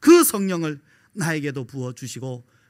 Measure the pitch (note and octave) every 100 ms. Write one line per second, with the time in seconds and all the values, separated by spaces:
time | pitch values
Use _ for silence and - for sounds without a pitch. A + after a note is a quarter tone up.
0 | - F4 D#4 G#3+ G3 F3 E3 D3 _ _
1 | _ - E3 D#3 C#3+ C#3 A#2+ C#3 B2+ B2
2 | B2+ - C3 B2+ A#2+ _